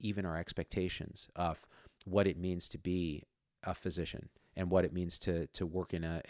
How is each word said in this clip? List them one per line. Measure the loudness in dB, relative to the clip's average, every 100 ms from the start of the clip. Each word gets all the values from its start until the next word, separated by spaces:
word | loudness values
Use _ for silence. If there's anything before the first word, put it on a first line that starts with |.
even | -2 0
our | 0 -2
expectations | -2 -4 -2 0 0 -2 -8 -10 -10 0
of | 0 0 -8 -20 -20 -14 0
what | 4 4
it | 4
means | 0 -2 -4
to | -4
be | 0 2 2 -2 -8 _ _ _
a | -6
physician | -4 -4 -2 -4 -6 -12 -18 _ -4
and | 4
what | 6 6
it |
means | 2 -2 -2
to, | 0 0 0
to | -2 -2
work | -2 -2
in | -2
a, | -2 -4 -4